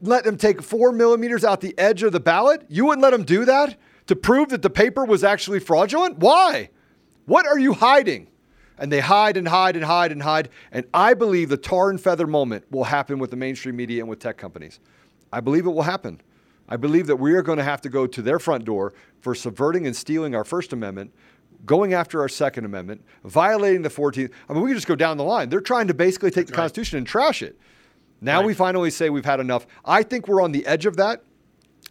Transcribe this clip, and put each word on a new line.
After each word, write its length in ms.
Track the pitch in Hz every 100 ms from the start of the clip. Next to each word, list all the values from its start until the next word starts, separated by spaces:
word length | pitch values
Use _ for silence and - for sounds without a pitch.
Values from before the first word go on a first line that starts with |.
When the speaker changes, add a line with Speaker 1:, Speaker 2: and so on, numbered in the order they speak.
Speaker 1:
let 240 | 185 247
them 140 | 220 208
take 240 | 214 185
four 300 | - 220 247
millimeters 520 | 233 233 233 233 233
out 160 | 214 190
the 180 | 190 -
edge 240 | 196 196
of 100 | 214
the 80 | 170
ballot? 440 | 147 170 254 311 -
You 180 | 156 277
wouldn't 160 | 277
let 80 | 269
them 140 | 247
do 200 | 151 185
that 320 | 254 269 285 208 _ _ -
to 100 | 190
prove 320 | - 254 294
that 140 | 247
the 80 | 180
paper 340 | - 226 269
was 180 | 254 202
actually 380 | 196 202 - 202
fraudulent? 580 | 185 160 202 302 359 160
Why? 520 | 190 330 370 151 101 _ _ _ _ _ -
What 200 | 285 320
are 120 | 294
you 160 | 269
hiding?" 540 | 190 240 277 208 120 - _ _ _ _ -
And 100 | 143
they 100 | 147
hide 360 | 135 202 214 190
and 100 | 170
hide 300 | 180 185 175
and 80 |
hide 260 | 156 175 170
and 120 | 147
hide. 260 | 143 156 143 - -
And 140 | 123 123
I 200 | 170 208
believe 360 | 240 226 180 160
the 60 | 135
tar 320 | - 180 196
and 100 | 190
feather 260 | 185 170 160
moment 380 | 151 127 107 -
will 140 | 131
happen 340 | 117 143 135 139
with 120 | 127
the 60 | 123
mainstream 400 | 131 131 131 120
media 240 | 120 117
and 80 | 113
with 100 | 110
tech 180 | 120 107
companies. 420 | 95 85 78 - _ _ _ _ _
I 80 | 120
believe 260 | 120 156 180
it 40 |
will 120 | 160
happen. 380 | 156 190 107 78 _ _ _ _ _
I 80 | 120
believe 300 | 143 165 151
that 80 | 131
we 180 | 143
are 80 | 180
gonna 200 | 160 151
have 160 | 139 139
to 60 | 135
go 180 | 135 127
to 160 | 127
their 160 | 113 160
front 260 | - 135
door 280 | 113 104 98 - _ _
for 140 | 127
subverting 520 | 120 123 98 147 175 151
and 80 |
stealing 400 | 117 - 156 156
our 100 | 117
First 280 | 117 175 175
Amendment, 400 | 123 104 95 101 _ _ _ _ _ 113
going 260 | 156 202
after 280 | 180 165 160
our 80 | 139
Second 360 | - 143 123
Amendment, 400 | 110 98 90 104 _ _
violating 580 | 104 131 185 214 202 185
the 80 | 156
fourteenth. 400 | - 147 135 131 - -
I 60 |
mean, 80 | 151
we 80 | 247
can 60 | 247
just 100 | -
go 80 | 151
down 220 | 160 151
the 60 |
line. 260 | 147 226 127
They're 100 | 180
trying 280 | 190 247 208
to 60 |
basically 360 | 151 185 185 190
take 160 | 180 175
Speaker 2:
That's 40 |
Speaker 1:
the 40 | 170
Speaker 2:
right. 60 |
Speaker 1:
Constitution 360 | 165 - 226 147
and 80 | 120
trash 360 | 226 294 -
it. 160 | 90 - _ _ _ _ _ _
Now 160 | 123 160
Speaker 2:
Right. 80 | 208
Speaker 1:
we 80 |
finally 360 | 190 185 185 170
say 200 | - 160
we've 140 | 143
had 160 | 131 135
enough. 260 | 127 120 - -
I 180 | - 190
think 240 | 214 247 202
we're 160 | 196
on 100 | 175
the 120 | 143 135
edge 200 | 156 196
of 100 | 170
that. 260 | 202 233 _ _ _ _ _ _ -